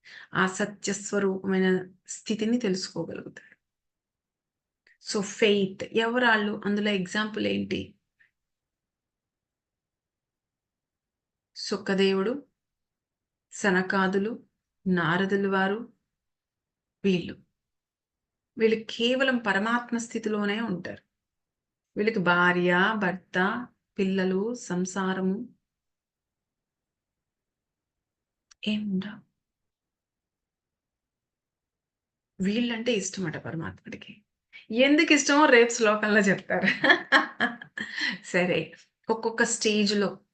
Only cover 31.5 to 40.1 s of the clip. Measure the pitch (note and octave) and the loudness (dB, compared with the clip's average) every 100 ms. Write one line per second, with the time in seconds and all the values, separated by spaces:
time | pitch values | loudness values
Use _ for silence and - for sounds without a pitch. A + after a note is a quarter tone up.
31.5 | _ _ _ _ _ _ _ _ - F#3+ | _ _ _ _ _ _ _ _ -4 -2
32.5 | G#3+ A#3+ A3 A#3+ G#3+ F#3 - E3+ D3+ A#2 | 0 -2 -2 -2 -2 -2 -6 -6 -6 -8
33.5 | D#3+ G2+ F2+ - - - - _ _ _ | -8 -8 -12 -16 -16 -16 -20 _ _ _
34.5 | - - A3 C#4 D4+ D#4 D4 - C#4+ D4+ | -20 -4 2 4 6 6 4 4 4 8
35.5 | A#3+ A#3 A#3 G#3+ G#3+ G#3+ G#3 G3 F3+ - | 8 6 4 2 2 2 4 4 2 -2
36.5 | F3+ F#3+ - C#4 F4 - C4 - - A#3+ | 0 0 2 2 2 2 2 2 -2 -4
37.5 | - - - - - - G3 - F3+ F3 | -4 -14 -12 -10 -6 -6 -6 -2 0 2
38.5 | E3 D#3+ - _ _ - A3+ A3+ A3+ A3+ | 0 -4 -12 _ _ -4 -2 -2 0 0
39.5 | - A3 G#3+ G3+ G#3 G3 | 0 2 2 2 2 0